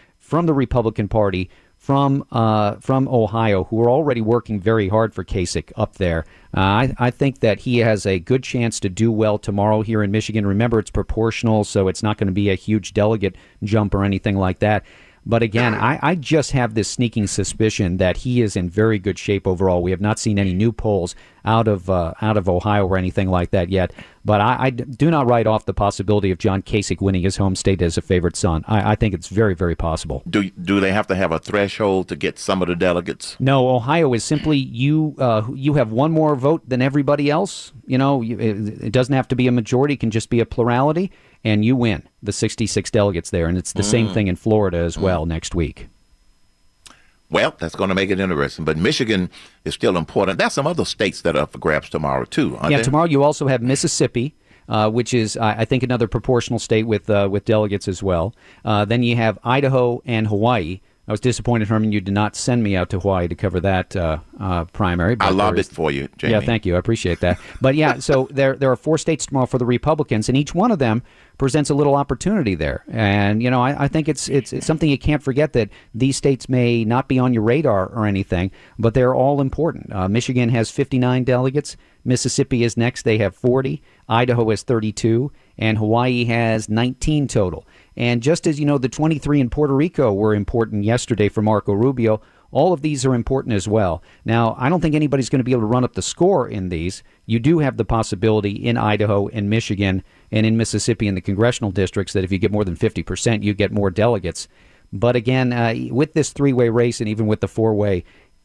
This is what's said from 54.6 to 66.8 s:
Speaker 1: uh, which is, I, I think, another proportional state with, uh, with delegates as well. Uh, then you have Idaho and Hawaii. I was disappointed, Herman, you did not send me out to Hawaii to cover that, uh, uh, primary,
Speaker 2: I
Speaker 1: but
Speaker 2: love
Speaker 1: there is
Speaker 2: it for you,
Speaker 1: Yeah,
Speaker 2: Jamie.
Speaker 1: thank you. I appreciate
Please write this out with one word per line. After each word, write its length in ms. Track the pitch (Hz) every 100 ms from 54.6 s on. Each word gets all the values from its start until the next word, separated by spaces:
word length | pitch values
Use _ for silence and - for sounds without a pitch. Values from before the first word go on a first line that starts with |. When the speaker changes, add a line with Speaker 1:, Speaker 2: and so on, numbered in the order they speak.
| -
Speaker 1:
uh, 200 | 113 107
which 240 | 113 117
is, 220 | 123 110 -
I, 160 | 110 107
I 60 | 113
think, 180 | 131
another 240 | 120 123 113
proportional 520 | 117 - 123 - 117
state 280 | - 113 113
with, 220 | 104 -
uh, 180 | 101 101
with 140 | 101
delegates 440 | - 107 107 98 -
as 140 | 92
well. 320 | 98 85 90 - - -
Uh, 220 | - 104 104
then 180 | 120
you 120 | 120 117
have 200 | 113 101
Idaho 580 | 117 135 135 131 123 120 -
and 220 | 113 107
Hawaii. 520 | 101 117 120 80 92 _ _ -
I 20 |
was 100 | 107
disappointed, 480 | 123 117 - 117 104
Herman, 240 | 110 110
you 80 | 104
did 120 | 95
not 220 | 101 107 -
send 280 | - 120
me 120 | 107 95
out 140 | 90
to 100 | 95
Hawaii 300 | 98 95 87
to 60 | 85
cover 260 | 101 90
that, 340 | 95 92 90 95
uh, 220 | 82 78 - -
uh, 240 | 98 87 85
primary, 480 | - 95 87 85
Speaker 2:
I 20 | 117
Speaker 1:
but 200 | 98 95
Speaker 2:
love 180 | 104 104
Speaker 1:
there 60 |
is 80 | 92
Speaker 2:
it 40 |
for 160 | - 78
you, 120 | 69
Speaker 1:
Yeah, 60 | 69 -
Speaker 2:
Jamie. 280 | 73 110 67
Speaker 1:
thank 200 | 110 90
you. 100 |
I 40 |
appreciate 420 | 87